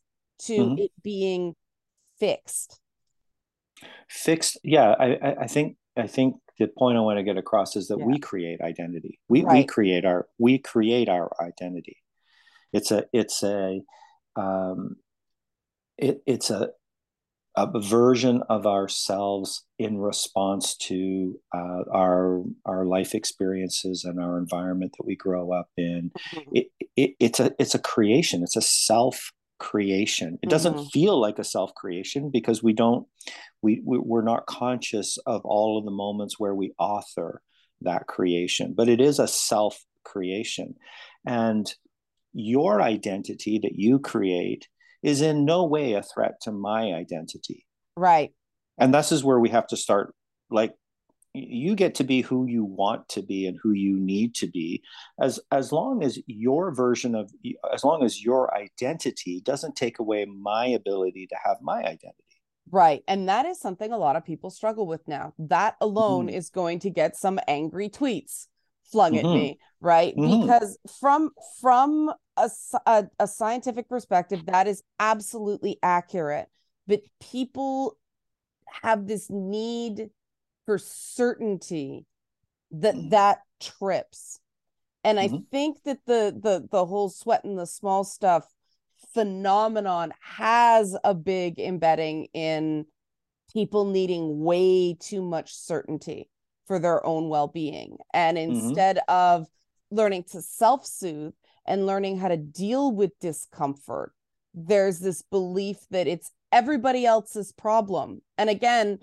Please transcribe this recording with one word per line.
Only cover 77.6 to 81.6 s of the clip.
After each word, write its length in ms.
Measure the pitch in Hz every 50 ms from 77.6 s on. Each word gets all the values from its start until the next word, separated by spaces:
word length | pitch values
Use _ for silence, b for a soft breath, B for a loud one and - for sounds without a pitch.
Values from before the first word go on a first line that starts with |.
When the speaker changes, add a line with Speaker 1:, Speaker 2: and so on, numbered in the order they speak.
| 269 269 269 269 269 - - _ _ _ _ _ _ _ _ _ _ _ _ _ _ - - - -
Speaker 1:
have 220 | 226 220 208 196
this 240 | 202 220 185 - -
need 800 | 190 202 185 190 208 214 226 233 233 233 233 233 202 220 220 208 - _ _ _ _ _ _ _ _ _ _
for 120 | - 208
certainty 1300 | 185 - - - - - - - - 240 247 220 - 233 214 196 165